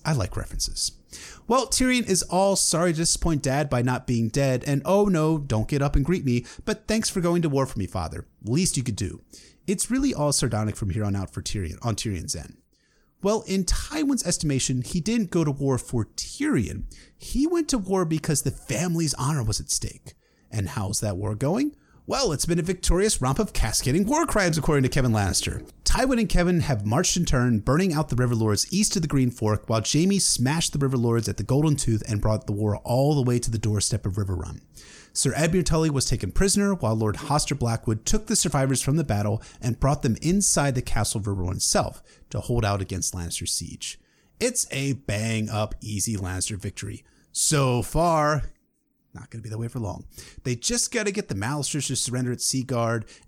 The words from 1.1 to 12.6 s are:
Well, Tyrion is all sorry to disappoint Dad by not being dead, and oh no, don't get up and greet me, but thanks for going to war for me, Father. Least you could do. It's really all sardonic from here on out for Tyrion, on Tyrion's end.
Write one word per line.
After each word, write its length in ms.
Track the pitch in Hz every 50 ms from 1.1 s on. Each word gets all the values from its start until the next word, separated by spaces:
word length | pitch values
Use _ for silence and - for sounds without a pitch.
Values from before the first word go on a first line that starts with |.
| - - - - - - -
Well, 200 | - 233 269 226
Tyrion 400 | - - - 254 254 254 247 220
is 160 | - 190 165 -
all 320 | - 180 180 196 196 190
sorry 340 | - - - 175 156 175 180
to 60 | 160
disappoint 440 | 156 170 - - - - 175 160 139
Dad 280 | - 131 131 147 151 143
by 120 | 135 120
not 240 | 120 127 127 120 -
being 220 | - 123 113 113
dead, 360 | 107 - 143 139 135 127 123 -
and 140 | 147 143 143 139
oh 200 | 175 190 202 202
no, 320 | 202 180 156 156 156 160
don't 320 | 151 139 135 113 110 110 -
get 120 | 147 139
up 140 | 139 143 -
and 100 | 147 135
greet 200 | 165 185 180 143
me, 200 | 127 120 120 - - - - -
but 220 | 220 214 214 -
thanks 220 | - 220 226 214 -
for 120 | - 196
going 200 | 170 175 175 175
to 80 | 165 151
war 160 | 135 135 135
for 140 | 135 - 107
me, 80 | 92
Father. 400 | - - - 85 - - 69 - - _ _ -
Least 340 | 104 123 165 190 - -
you 60 | 135 117
could 140 | 127 104
do. 240 | - 101 87 - - - _ - - - - - _ _
It's 240 | - 208 - - -
really 240 | 240 269 285 269 -
all 200 | - 147 147 135
sardonic 420 | - 123 117 113 107 107 107 -
from 140 | - 107 95
here 160 | 82 110 104
on 100 | 101 98
out 180 | 98 92 - -
for 80 | -
Tyrion, 380 | 110 - - 104 92 78 90 -
on 140 | - 117 107
Tyrion's 400 | - - 113 98 80 78 - -
end. 220 | 82 71 - - -